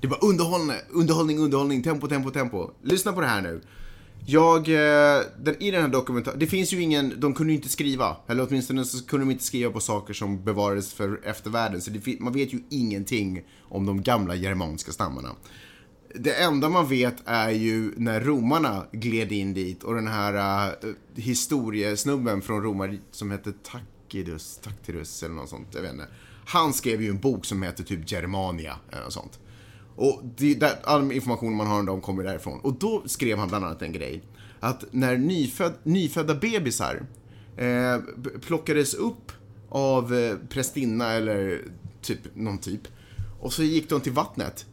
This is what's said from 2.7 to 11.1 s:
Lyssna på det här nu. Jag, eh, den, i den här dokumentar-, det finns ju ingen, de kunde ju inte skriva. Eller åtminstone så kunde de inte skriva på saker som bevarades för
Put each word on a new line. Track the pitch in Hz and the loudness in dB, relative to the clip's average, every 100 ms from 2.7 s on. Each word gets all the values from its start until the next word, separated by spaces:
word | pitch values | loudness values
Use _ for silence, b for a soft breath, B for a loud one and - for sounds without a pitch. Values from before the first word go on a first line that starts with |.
| - | -8
Lyssna | - 185 208 | 0 2 2
på | 180 | 0
det | 147 | 2
här | 107 | 2
nu. | 92 82 - B B B B B - | 0 -6 -10 B B B B B 4
Jag, | 147 165 165 156 | 8 8 8 6
eh, | 156 151 147 147 143 - - | 6 8 8 8 8 4 -2
den, | 131 151 | -2 0
i | 202 | 0
den | 185 | 2
här | 151 | 4
dokumentar-, | 131 123 123 117 135 | 4 2 -2 -2 0
det | 160 | 0
finns | 190 185 | 2 2
ju | 185 | 0
ingen, | 170 147 139 113 | 2 2 2 0
de | 143 | 0
kunde | 135 156 | 2 2
ju | 156 | 2
inte | 131 | 0
skriva. | - 143 131 113 - - | -2 -2 2 0 -2 -2
Eller | 120 127 | 0 2
åtminstone | 139 127 131 | 0 0 -2
så | 127 127 123 | -2 -4 -2
kunde | 147 135 | 0 2
de | |
inte | 131 | 0
skriva | - 127 120 | -2 0 0
på | 117 | -2
saker | - 104 101 | -2 -2 -4
som | 104 101 98 | -6 -4 -2
bevarades | 95 101 101 101 98 | -2 2 2 2 -2
för | - 101 | -4 -4